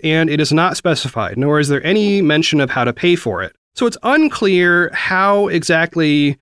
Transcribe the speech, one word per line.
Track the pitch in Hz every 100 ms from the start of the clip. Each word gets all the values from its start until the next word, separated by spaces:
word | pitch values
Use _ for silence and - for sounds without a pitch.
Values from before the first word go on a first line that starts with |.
And | 160 160 160
it | 147
is | 147
not | 156 180 -
specified, | 175 156 131 117 95 107
nor | 139 151
is | 143
there | 143
any | 151 208 208 202
mention | 160 151 165 156
of | 135
how | 131
to | 120
pay | 120 175 170
for | 117 90
it. | 92 - _
So | - 240
it's | -
unclear | 226 294 311 - 202 180 180 175 175
how | - - 185 196 202 202
exactly, | 170 143 165 165 165 151 147 143 135